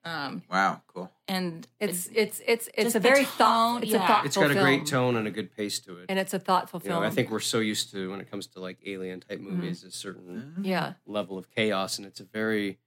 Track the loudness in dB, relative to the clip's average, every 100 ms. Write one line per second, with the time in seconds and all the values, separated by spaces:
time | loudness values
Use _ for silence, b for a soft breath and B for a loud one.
0 | -8 -6 -6 -8 -2 2 2 0 _ -12
1 | -12 _ -4 -2 -2 -6 -16 _ -4 -4
2 | -4 0 0 -2 -2 -2 -2 0 2 4
3 | 6 6 4 4 6 6 2 0 0 2
4 | 4 4 4 2 4 6 4 4 2 2
5 | 4 2 0 -4 -8 -6 -4 -4 -8 -16
6 | -4 -2 -2 -4 2 2 2 -10 -4 0
7 | 0 0 0 -2 0 0 0 -2 -4 -6
8 | -6 -8 -10 -10 -10 -12 -12 -10 -10 -8
9 | -8 -10 -12 -12 -6 -4 -4 -8 -10 -12
10 | -10 -12 -12 -12 -10 -6 -2 -2 -2 -8
11 | -6 -6 -4 -8 -8 -2 0 0 -2 -6
12 | -10 -18 -12 -4 -2 0 -2 -6